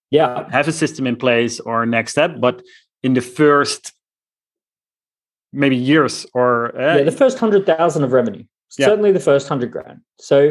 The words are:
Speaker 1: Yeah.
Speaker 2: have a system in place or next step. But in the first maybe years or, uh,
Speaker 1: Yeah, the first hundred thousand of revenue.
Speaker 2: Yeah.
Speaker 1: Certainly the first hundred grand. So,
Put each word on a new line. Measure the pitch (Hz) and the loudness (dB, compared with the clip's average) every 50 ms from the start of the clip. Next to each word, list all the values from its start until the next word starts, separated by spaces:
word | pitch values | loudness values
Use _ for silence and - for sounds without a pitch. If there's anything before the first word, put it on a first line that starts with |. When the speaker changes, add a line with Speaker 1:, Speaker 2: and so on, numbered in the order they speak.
| _ - | _ -2
Speaker 1:
Yeah. | - 147 160 123 123 - 127 - - | 0 2 2 0 -2 -4 -8 -4 -2
Speaker 2:
have | 135 143 156 | -2 0 0
a | 160 | -2
system | - 160 143 - - 135 | -2 -2 -4 -4 -4 -4
in | 127 117 | -4 -4
place | 110 - 127 120 117 120 117 117 - | -2 0 0 2 2 0 -2 -4 -8
or | - - 113 113 117 | -8 -6 -4 -2 -2
next | 117 117 113 113 - - | -2 -2 -2 -2 -2 0
step. | 143 156 175 160 123 | 0 0 0 0 -2
But | 117 123 123 - - _ - - _ _ _ _ - | -2 -2 -2 -2 -8 _ -20 -20 _ _ _ _ -2
in | 131 127 | 0 0
the | 127 | 0
first | 123 - - - 151 147 147 143 139 - - - - - - _ _ _ _ _ _ _ _ _ _ _ _ _ _ _ _ _ _ _ _ _ _ _ _ _ _ _ _ _ _ _ - | -2 -4 -2 2 4 4 4 4 2 -2 -4 -10 -12 -18 -20 _ _ _ _ _ _ _ _ _ _ _ _ _ _ _ _ _ _ _ _ _ _ _ _ _ _ _ _ _ _ _ -6
maybe | 139 143 139 135 | -2 0 0 0
years | 123 127 131 151 160 143 123 - - - - - | 0 0 2 2 2 2 0 -2 -8 -14 -8 -2
or, | 127 123 123 123 117 117 117 - 120 | 0 0 2 2 0 -2 -4 -6 -4
uh, | 127 147 170 147 | -2 0 2 2
Speaker 1:
Yeah, | 139 | 2
the | 160 165 | 0 0
first | - 277 254 262 - | 2 0 0 0 0
hundred | 233 220 202 196 190 | -2 0 0 2 2
thousand | - 160 160 165 175 147 160 143 | 0 0 0 0 0 0 -2 -2
of | 123 123 | 0 2
revenue. | 127 117 113 101 - - _ _ _ _ _ - | 2 0 0 -4 -10 -16 _ _ _ _ _ -6
Speaker 2:
Yeah. | - 135 | -2 0
Speaker 1:
Certainly | 165 214 208 208 202 190 | 2 2 2 2 2 2
the | 180 | 2
first | 180 160 139 139 139 - | 2 2 2 2 0 -2
hundred | 170 - 120 117 | -4 -4 -4 -6
grand. | - - - - - - _ _ _ _ | -8 -10 -14 -14 -18 -20 _ _ _ _
So, | - - 143 139 143 151 | -4 0 2 4 4 4